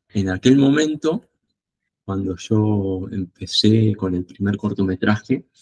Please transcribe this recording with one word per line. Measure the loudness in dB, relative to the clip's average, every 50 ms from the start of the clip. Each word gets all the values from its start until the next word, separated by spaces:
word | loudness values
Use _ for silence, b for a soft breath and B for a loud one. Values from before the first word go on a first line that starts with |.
| b _
En | -4 -2 -2 -2
aquel | -2 0 4 4 4 6
momento, | 4 4 4 2 0 0 -2 -4 -2 -2 -2 -4 -6 _ _ _ _ _ _ _ _ _ _ _ _ _ _ _ _
cuando | -8 -6 -6 -4 -6 -8
yo | -8 -6 -2 0 2 2 2 0 0 -2 -2 -4 -6 -6 -8
empecé | -6 -8 -8 -8 _ -14 -12 -6 -2 2 4 4 4 4 4 2 0
con | 0 -2 -2 -2
el | -4 -6
primer | -6 -8 -6 -4 -2 -2 -2
cortometraje, | -4 -4 -2 -2 -2 -2 -2 -2 0 0 0 0 -2 -4 -4 -4 -4 _ _ _